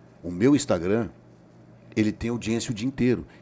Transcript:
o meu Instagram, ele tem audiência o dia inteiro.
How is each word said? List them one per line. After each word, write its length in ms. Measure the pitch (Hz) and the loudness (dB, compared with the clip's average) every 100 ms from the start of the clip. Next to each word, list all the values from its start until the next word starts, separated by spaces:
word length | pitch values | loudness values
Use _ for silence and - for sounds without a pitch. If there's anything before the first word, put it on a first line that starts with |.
| - - | -20 -14
o 60 | 87 | -10
meu 260 | 87 123 147 | 2 4 4
Instagram, 520 | - 92 87 110 92 - - - - - - - - - | 2 -2 0 0 -2 -10 -20 -20 -20 -20 -20 -20 -8 0
ele 160 | 107 | 0
tem 180 | - 113 | 0 -4
audiência 420 | 120 110 113 - | -4 -2 -2 -2
o 20 | |
dia 140 | 104 127 | -4 -4
inteiro. 380 | 131 123 98 - - | 0 0 0 -4 -16